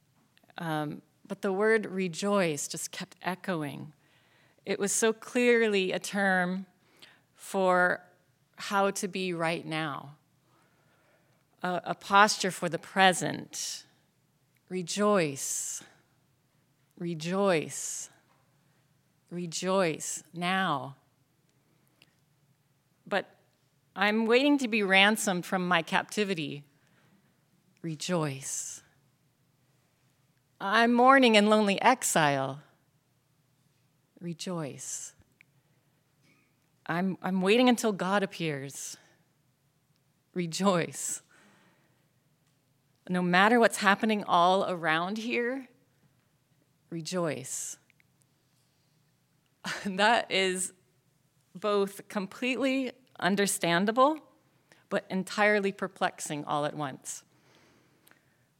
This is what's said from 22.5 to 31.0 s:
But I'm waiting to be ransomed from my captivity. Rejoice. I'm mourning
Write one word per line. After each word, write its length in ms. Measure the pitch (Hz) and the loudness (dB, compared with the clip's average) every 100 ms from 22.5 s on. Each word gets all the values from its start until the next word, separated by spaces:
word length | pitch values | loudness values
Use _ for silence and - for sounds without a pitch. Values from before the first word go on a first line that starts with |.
| _ _ _ _ _ - | _ _ _ _ _ -4
But 200 | 196 - _ _ _ _ _ _ - | -4 -4 _ _ _ _ _ _ -2
I'm 320 | 202 214 226 | 0 0 2
waiting 320 | 240 285 285 | 4 4 2
to 80 | 247 | 0
be 160 | 220 | -2
ransomed 640 | 196 190 202 214 - 180 160 | 4 6 6 4 0 -2 -2
from 220 | 190 180 | -4 0
my 140 | 175 | 0
captivity. 840 | 160 185 - - 202 180 143 143 143 _ _ _ _ _ _ _ _ _ _ _ | 0 -2 -2 -4 -4 -4 -8 -10 -16 _ _ _ _ _ _ _ _ _ _ _
Rejoice. 1000 | 165 151 - 180 151 135 139 - - - _ _ _ _ _ _ _ _ _ _ _ _ _ _ _ _ _ - | -10 -8 -4 -2 -2 -4 -8 -8 -10 -14 _ _ _ _ _ _ _ _ _ _ _ _ _ _ _ _ _ -10
I'm 320 | 196 214 233 | 0 4 4
mourning 400 | 240 | 6